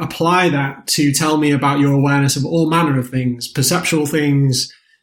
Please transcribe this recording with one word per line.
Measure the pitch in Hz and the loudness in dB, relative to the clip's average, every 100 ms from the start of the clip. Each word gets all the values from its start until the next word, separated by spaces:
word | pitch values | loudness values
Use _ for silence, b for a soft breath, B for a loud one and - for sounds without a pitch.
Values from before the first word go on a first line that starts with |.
apply | 147 - 165 180 180 | -6 -2 0 2 2
that | 143 139 - - | 0 -2 -6 -6
to | - 147 | 0 0
tell | 139 156 156 | 2 0 2
me | 147 | 2
about | 139 139 143 | 2 0 2
your | 143 | 2
awareness | 139 139 143 135 143 | 2 2 2 0 0
of | 147 | -2
all | 165 156 | 0 2
manner | 165 156 135 | 2 2 0
of | 123 | -2
things, | 131 127 120 - | -4 -4 -4 -6
perceptual | - 131 170 170 160 147 | -2 0 0 -2 -2 0
things, | 156 147 139 135 123 - B B B | 0 2 2 2 0 -4 B B B